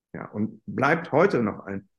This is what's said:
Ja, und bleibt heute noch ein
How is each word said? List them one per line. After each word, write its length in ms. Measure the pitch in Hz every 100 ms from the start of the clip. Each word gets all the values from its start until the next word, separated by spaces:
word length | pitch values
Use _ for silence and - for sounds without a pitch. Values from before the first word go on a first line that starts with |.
| _
Ja, 140 | - -
und 320 | 107 110 -
bleibt 460 | - 98 139 170 -
heute 320 | 135 196 147
noch 240 | 104 - -
ein 220 | 98 -